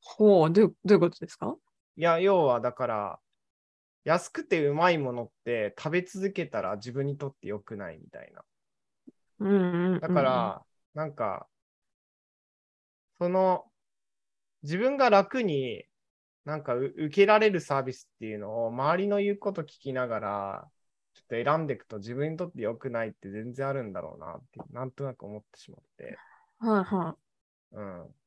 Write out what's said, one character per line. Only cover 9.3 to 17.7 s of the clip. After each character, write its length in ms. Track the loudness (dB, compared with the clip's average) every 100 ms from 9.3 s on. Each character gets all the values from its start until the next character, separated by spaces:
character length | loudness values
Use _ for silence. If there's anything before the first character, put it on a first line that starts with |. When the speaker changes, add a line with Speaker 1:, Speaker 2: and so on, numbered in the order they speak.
| _
Speaker 1:
う 80 | 2
ん、 0 |
う 40 |
ん、 40 | 4
う 320 | 4 2 0
ん、 60 |
う 20 | 0
ん。 40 |
Speaker 2:
だ 80 | 2
か 140 | 2
ら、 400 | 4 2 0 -4 _ _ _
な 140 | -10 -10
ん 80 |
か、 340 | -4 -6 -6 -12 _ _ _ _ _ _ _ _ _ _ _ _ _ _ _ _ _
そ 100 | 0
の、 360 | 2 4 2 -2 _ _ _ _ _ _ _ _ _
自 160 | -6 -2
分 180 | 0 4
が 140 | 6
楽 320 | 6 4 -2
に、 420 | 0 0 -2 -6 -14 _ _ _ _ _
な 120 | -10 -8
ん 60 |
か、 120 | -4
う-、 100 | -4 -4 -4
受 120 | -4
け 180 | 4 6
ら 120 | 8
れ 120 | 6
る 100 | 2
サ 180 | -2